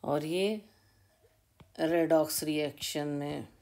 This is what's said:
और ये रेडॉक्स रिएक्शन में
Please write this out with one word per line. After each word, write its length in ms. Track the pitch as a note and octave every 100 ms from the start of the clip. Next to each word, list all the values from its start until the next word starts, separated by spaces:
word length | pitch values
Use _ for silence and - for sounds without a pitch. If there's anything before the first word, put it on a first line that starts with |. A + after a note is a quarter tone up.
और 220 | - D3 D3+
ये 360 | F3 G3 G#3+ - _ _ _ _ _ _ _ _ _ - -
रेडॉक्स 640 | D#3+ E3+ D#3+ D#3+ D#3 -
रिएक्शन 640 | D#3 D3+ D3 C#3+ - D#3 D3
में 400 | D3 C#3+ D3 - _